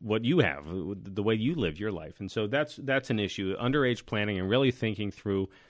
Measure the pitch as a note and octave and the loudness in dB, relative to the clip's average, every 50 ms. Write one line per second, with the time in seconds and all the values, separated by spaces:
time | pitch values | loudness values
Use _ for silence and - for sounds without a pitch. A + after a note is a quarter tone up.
0 | - G#2+ G#2+ A2+ A#2 A#2 E3+ F3+ A#2+ E2 C#2 C#2+ D2 D#2 F2 F#2+ D#2+ F2 G2+ F#2+ | -2 0 0 2 2 4 4 4 4 2 0 -2 -6 -6 -6 -4 -4 -4 -6 -8
1 | - G2 F#2+ G#2 G2+ A2 A2+ A2 A2 C3+ F3 D#3+ G#2+ E2 D2 E2 G#2 G#2+ G2 E2 | -8 -8 -4 -2 2 2 2 2 2 0 0 0 0 -2 -2 -2 -6 -6 -4 -6
2 | D#2+ D#2 F2+ - G2 F#2+ - A2+ G#2+ G#2 A#2+ C#3+ D3+ D3+ - - - C3+ C3 C3+ | -8 -10 -12 -10 -10 -6 -2 -2 -2 0 0 0 -2 -2 -6 -8 -2 0 0 0
3 | C3 - B2 G#2+ G#2 F#2+ - - G2 F#2+ F#2+ - A#2 B2 C3+ D3+ C3+ B2 A#2+ - | 0 0 0 0 0 -2 -2 -2 -2 -2 -2 0 0 2 2 4 4 2 2 0
4 | - - - G#2+ G#2 G#2 G2+ F#2 F#2 F#2+ A2 C3 C#3 C3 B2 - - A2 G#2 A2 | -4 -4 -2 0 0 0 0 0 2 2 4 4 4 4 2 2 0 -2 -2 -2
5 | G#2 G2+ - - - G#2 G2 G2 F#2+ - - - - | -4 -4 -4 -6 -2 0 0 0 0 -2 -6 -16 -20